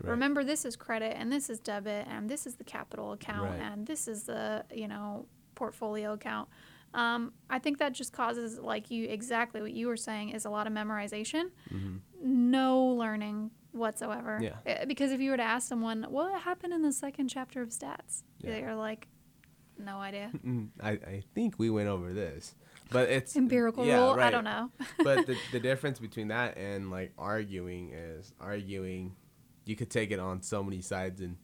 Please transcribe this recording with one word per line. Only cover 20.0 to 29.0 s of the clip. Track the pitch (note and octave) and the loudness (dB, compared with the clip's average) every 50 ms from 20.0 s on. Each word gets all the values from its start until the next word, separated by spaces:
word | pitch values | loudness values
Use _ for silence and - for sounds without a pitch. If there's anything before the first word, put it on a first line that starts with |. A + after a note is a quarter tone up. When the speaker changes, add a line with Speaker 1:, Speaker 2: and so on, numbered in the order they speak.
| G3 G3 G3 G3+ G3+ A3 B3 | -6 -6 -6 -6 -6 -6 -6
Speaker 1:
<laughs> | - - | -6 -4
Mm, | B2+ B2 A#2+ G#2+ G#2+ - - | -2 -2 -2 -2 -4 -8 -4
I, | - G#2+ | -2 -2
I | G#2+ G2 - E2+ F#2+ G2+ G2+ - - | -2 -2 -4 -6 -8 -8 -8 -4 -2
think | G#3+ A#3+ A3 - - | 0 0 2 2 2
we | A2+ A2+ | 2 4
went | A2 G#2+ G#2 G#2 | 4 4 2 2
over | G2+ F#2 F2 F2+ F#2 | 2 0 -2 -4 -4
this, | G#2 G2 E2 C#2+ D2 - - - - - - - - - - | -2 -4 -4 -6 -8 -12 -14 -18 -20 -20 -20 -20 -20 -4 2
but | B2 B2+ B2+ - | 4 4 6 6
it's | C3 C3 B2+ - - | 4 2 2 2 4
Speaker 2:
Empirical | D4 B3+ A#3 B3 B3 A#3 A3+ A3+ C4 B3 | 4 4 6 6 6 6 4 4 4 6
Speaker 1:
yeah, | A#3+ B3 | 6 8
Speaker 2:
rule? | B3 B3 C4 | 8 8 8
I | C4 | 8
Speaker 1:
right. | B3+ B3+ A#3+ | 8 8 6
Speaker 2:
don't | A#3 A#3+ A3 | 6 4 2
know. | G#3+ G#3 G#3+ A#3 B3 - - C4+ | 0 -2 -2 -4 -6 -6 -8 -10
<laughs> | - - - E4 | -2 4 4 6
Speaker 1:
But | C#3+ C3+ C3 D#4+ | 8 8 6 6
the, | B2+ B2+ G#2 - - | 4 2 -2 -2 -2
the | - B2 | -2 0
difference | A2 B2+ C3+ C3 - D3 B2+ - | 2 2 2 2 2 -2 -2 -2
between | A2+ G#2 - A#2 G#2+ G#2 | -6 -8 -6 -4 -2 0
that | G#2+ A#2+ B2 A2 - | 0 0 0 0 -2
and, | - F#2+ G2+ G2+ G2 G2 F#2+ | -4 -4 -4 -4 -4 -4 -4
like, | F#2 F#2 F#2 - - | -4 -4 -4 -6 -6
arguing | - D#2 G2+ G#2+ A2 G#2+ G2+ G2 F2+ F2+ F2+ F2+ F2+ F2+ D#2 | -6 -4 -2 -2 -2 -2 -4 -6 -6 -6 -6 -6 -8 -8 -8
is | B1+ D#2+ E2+ E2 D#2+ D#2 F#2 - - - | -10 -10 -10 -10 -10 -12 -14 -16 -16 -12
arguing, | - F#2+ G#2 G#2 G2+ F#2+ G2 F#2+ F#2 F#2 F#2 F#2 | -8 -6 -6 -6 -4 -4 -6 -4 -4 -4 -4 -4